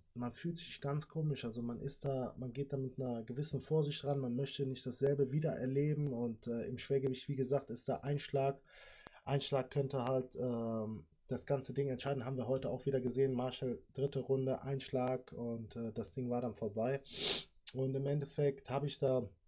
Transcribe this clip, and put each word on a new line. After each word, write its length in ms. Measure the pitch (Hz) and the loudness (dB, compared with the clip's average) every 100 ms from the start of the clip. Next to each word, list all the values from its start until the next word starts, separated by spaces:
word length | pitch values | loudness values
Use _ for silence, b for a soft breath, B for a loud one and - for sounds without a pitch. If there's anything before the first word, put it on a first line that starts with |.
| _ | _
man 180 | - 120 | -6 -6
fühlt 240 | - 170 170 | -4 -6 -4
sich 240 | - - | -8 -6
ganz 280 | 143 147 - | -2 -2 -2
komisch, 360 | 160 156 135 | -2 0 0
also 180 | 120 113 | -2 -4
man 180 | 117 117 | -4 -4
ist 240 | 139 - | -6 -4
da, 280 | 143 135 123 - | -2 0 -2 -4
man 140 | 127 | -6
geht 200 | 127 139 | -4 -4
da 40 | 139 | -2
mit 220 | 131 - | -4 -4
einer 260 | 127 117 | -4 -2
gewissen 360 | 113 120 147 139 | -4 -4 -2 -2
Vorsicht 440 | - 156 147 143 | 2 2 2 0
ran, 160 | 139 139 | 0 0
man 160 | 127 120 | 0 0
möchte 280 | 139 - | -2 -2
nicht 220 | 131 131 127 | -2 -2 -6
dasselbe 460 | 123 135 143 131 | 2 4 6 4
wieder 180 | 147 156 | 4 2
erleben 600 | - 127 135 151 147 147 | 0 0 4 4 4 2
und, 340 | 120 120 110 - | 2 -2 -2 -4
äh, 160 | 117 104 | -2 -2
im 120 | 120 | -4
Schwergewicht, 500 | - 139 127 127 - | 0 2 2 -2 -2
wie 60 | |
gesagt, 360 | 131 127 139 - | 0 2 2 0
ist 180 | 120 - | -8 -2
da 80 | 131 | -2
ein 240 | 135 143 | 0 -2
Schlag, 400 | - 139 135 139 - b b b b b | 0 2 2 0 -8 b b b b b
ein 160 | - 139 | 0 0
Schlag 300 | - 139 127 | 2 2 2
könnte 320 | 143 131 135 | 0 0 2
halt, 320 | 123 131 127 - | 2 2 0 -2
ähm, 680 | 123 117 113 113 110 110 78 _ - | 0 0 0 0 -2 -6 -10 _ -6
das 180 | 123 | -4
ganze 300 | - 139 131 | 0 -2 0
Ding 140 | 135 139 | 0 0
entscheiden, 360 | 123 143 139 | 0 -2 -2
haben 120 | 117 131 | -2 -2
wir 100 | 113 | 2
heute 240 | 131 123 | 0 0
auch 160 | 127 - | -2 2
wieder 140 | 135 | 2
gesehen, 340 | 123 120 135 | 2 4 4
Marshall, 480 | 123 127 - 131 117 - | 4 0 -2 -4 -4 -8
dritte 260 | - 139 135 | -2 0 0
Runde, 420 | 123 135 131 127 | 2 2 2 0
ein 180 | 131 139 | 0 -4
Schlag 520 | - 127 127 127 - | 0 0 2 0 -4
und, 420 | - 120 117 110 | -6 -4 -4 -6
äh, 180 | 117 113 | -6 -4
das 200 | 113 110 | -4 -4
Ding 180 | - 123 | -4 -2
war 100 | 120 | 0
dann 140 | 120 | -2
vorbei. 480 | 107 113 101 117 139 - B B B B - - | -2 -4 0 0 0 -4 B B B B -10 -6
Und 200 | 127 135 | -2 0
im 120 | 135 139 | 2 2
Endeffekt 640 | 147 143 - 143 139 - | 0 0 2 2 2 -2
hab 140 | 135 | -2
ich 140 | 143 - | 0 2
da, 300 | 139 127 107 - | 4 4 0 -8